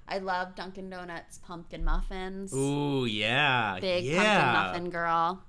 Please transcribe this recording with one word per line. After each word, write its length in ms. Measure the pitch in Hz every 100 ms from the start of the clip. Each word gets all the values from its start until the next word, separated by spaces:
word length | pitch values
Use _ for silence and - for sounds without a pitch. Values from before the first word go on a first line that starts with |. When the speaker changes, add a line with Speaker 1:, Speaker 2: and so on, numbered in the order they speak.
| -
Speaker 1:
I 100 | 190
love 360 | 190 180 185
Dunkin' 360 | 190 180 190 190
Donuts 480 | 185 175 165 - -
pumpkin 460 | - 170 165 160
muffins. 680 | 160 165 - 190 185 190 196
Speaker 2:
Ooh, 500 | 131 139 143 143 139
yeah. 760 | 123 107 107 127 147 127 110 92
Speaker 1:
Big 240 | 92 90
Speaker 2:
Yeah. 180 | 127 170
Speaker 1:
pumpkin 300 | 214 196 135
muffin 380 | 110 95 90 175
girl. 540 | 170 170 165 165 190